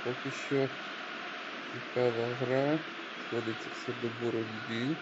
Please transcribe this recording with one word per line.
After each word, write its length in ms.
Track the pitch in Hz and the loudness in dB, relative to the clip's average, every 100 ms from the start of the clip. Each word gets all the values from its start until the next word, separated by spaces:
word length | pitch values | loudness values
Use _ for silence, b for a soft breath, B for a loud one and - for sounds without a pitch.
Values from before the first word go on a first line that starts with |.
поки 320 | 123 127 139 - - | -2 -2 -2 -4 2
що 220 | 139 135 - - - - - - - - - - | 4 4 0 -6 -6 -6 -6 -6 -6 -8 -8 -6
цікава 540 | - - 123 123 113 117 123 | -6 -2 4 6 4 2 2
гра. 380 | 123 131 143 160 - - - - - | 4 4 6 4 0 -8 -8 -8 -2
Сходиться 420 | 117 113 113 - | 0 0 -2 -4
все 200 | - - 120 | -6 -4 -2
до 60 | 117 117 | -2 0
боротьби. 760 | 117 113 110 110 110 113 127 165 | 0 0 -2 -4 -2 0 0 0